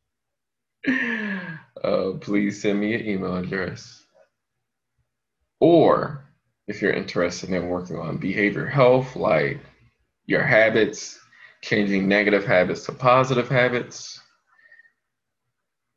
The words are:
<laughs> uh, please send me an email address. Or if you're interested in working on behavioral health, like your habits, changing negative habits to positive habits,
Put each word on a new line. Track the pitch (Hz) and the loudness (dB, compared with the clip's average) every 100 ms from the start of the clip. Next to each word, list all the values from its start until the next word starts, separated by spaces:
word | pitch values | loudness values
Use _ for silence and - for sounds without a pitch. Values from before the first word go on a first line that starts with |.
| _ _ _ _ _ _ _ _ - | _ _ _ _ _ _ _ _ -4
<laughs> | |
uh, | 254 240 226 208 196 175 160 - - - 98 95 95 | -2 -2 -6 -6 -8 -10 -14 -18 -8 -2 -2 -2 -6
please | - 101 101 104 | -2 -2 -2 -2
send | 107 101 | -2 0
me | 104 | 0
an | 113 107 | -2 -4
email | 95 92 90 | -4 -4 -4
address. | 90 95 90 113 - - _ _ _ _ _ _ _ _ _ _ _ _ _ _ _ - | -4 -6 -6 -8 -14 -20 _ _ _ _ _ _ _ _ _ _ _ _ _ _ _ 2
Or | 151 170 110 64 - - - _ _ _ - | 6 8 6 4 0 -10 -18 _ _ _ -14
if | 104 | -4
you're | 101 | -2
interested | - - - 87 90 90 | -2 -4 -2 -2 -4 -6
in | 92 87 | -4 -4
working | 90 90 82 | -6 -6 -10
on | 82 90 | -8 -6
behavioral | 90 95 104 - - | -4 -2 0 -2 -2
health, | 139 123 127 135 - | 4 4 4 0 -4
like | 92 78 71 - - _ _ _ _ _ - | 0 2 0 -4 -12 _ _ _ _ _ -2
your | 90 | -2
habits, | - 113 110 113 104 - - - _ _ - _ | 2 4 4 4 0 -2 -14 -18 _ _ -20 _
changing | - 110 101 98 95 | -4 -2 0 0 2
negative | 101 104 101 - | 2 4 2 2
habits | 95 90 85 - | 2 2 -2 -8
to | |
positive | - 127 127 131 123 120 | -2 4 4 4 0 0
habits, | 131 123 120 - - - - _ _ _ _ _ _ _ _ _ _ _ _ _ _ _ _ _ | 2 2 0 -6 -12 -18 -18 _ _ _ _ _ _ _ _ _ _ _ _ _ _ _ _ _